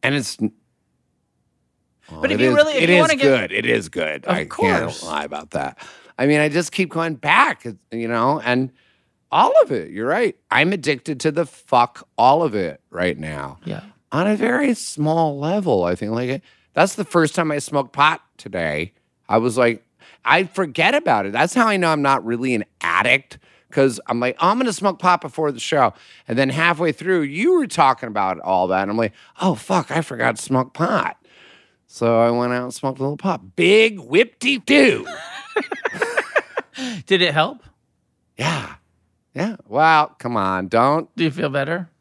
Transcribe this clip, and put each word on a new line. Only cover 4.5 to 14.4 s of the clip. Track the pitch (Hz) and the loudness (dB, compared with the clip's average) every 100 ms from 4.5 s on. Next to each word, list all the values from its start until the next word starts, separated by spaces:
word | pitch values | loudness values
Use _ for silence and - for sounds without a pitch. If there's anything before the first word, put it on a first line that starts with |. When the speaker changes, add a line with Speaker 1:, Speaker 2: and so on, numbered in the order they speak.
Speaker 2:
course. | - - - 82 - | -2 0 0 -2 -8
Speaker 1:
lie | 85 76 | -8 -6
about | 73 76 78 | -6 -10 -8
that. | 80 69 - - - _ - | -6 -6 -10 -20 -20 _ -4
I | 131 | 0
mean, | 147 | 2
I | 151 | 2
just | 151 165 | 0 -4
keep | - 180 | -4 -4
going | 165 165 | -2 -4
back, | 143 147 190 302 - 120 101 _ | -4 2 2 2 -2 -10 -16 _
you | 117 117 | -8 -4
know, | 117 123 151 | 0 0 0
and | 120 123 131 _ _ _ _ _ _ | 0 0 -2 _ _ _ _ _ _
all | 151 240 587 | 2 4 4
of | 508 | 2
it. | 120 80 | 0 -6
You're | 95 117 | -8 -4
right. | 180 233 - _ | -2 -2 -4 _
I'm | 107 156 | 0 2
addicted | 196 135 139 - 139 | 0 -2 -4 -4 -4
to | 160 | -2
the | 147 160 | -2 -4
fuck | - _ 127 120 - - - | -6 _ 2 2 -2 -18 2
all | 120 147 | 4 4
of | 160 | 2
it | 107 87 71 _ | -2 -4 -6 _
right | 87 90 71 | -4 -2 -2
now. | 78 73 69 67 | -8 -10 -12 -12
Speaker 2:
Yeah. | - - - _ _ | -12 -12 -12 _ _
Speaker 1:
On | 143 190 | -2 0
a | |
very | 214 | 0